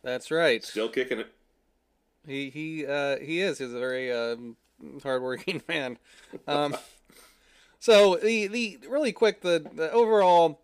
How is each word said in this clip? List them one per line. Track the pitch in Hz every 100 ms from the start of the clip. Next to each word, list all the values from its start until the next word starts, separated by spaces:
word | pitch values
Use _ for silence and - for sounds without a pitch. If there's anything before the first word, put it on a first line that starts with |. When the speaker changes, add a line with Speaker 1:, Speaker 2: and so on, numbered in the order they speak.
Speaker 1:
That's | 127 123 -
right. | 160 160 113
Speaker 2:
Still | - 107 113
kicking | 135 127 113
it. | - _ _ _ _ _ _ _ _ _ 151
Speaker 1:
He, | 139 139
he, | 139 156 160 139
uh, | 143 143 135
he | 139 165
is. | 190 139
He's | 131
a | 120
very, | 127 127 127
um, | 120 117 117 120 113 _ _ 147 139
hardworking | 135 131 127 127 - 170
<laughs> | -
man. | 170 131 120 _ - _ - -
Um, | 147 147 143 - _ _ - - _ _ _ _ _
so | - 214 202 175
the, | 214 226 196
the, | 233 226 - -
really | 277 277
quick, | - 220 202
the, | 180 170 147
the | 127 160
overall | 233 220 220 185 175 165 147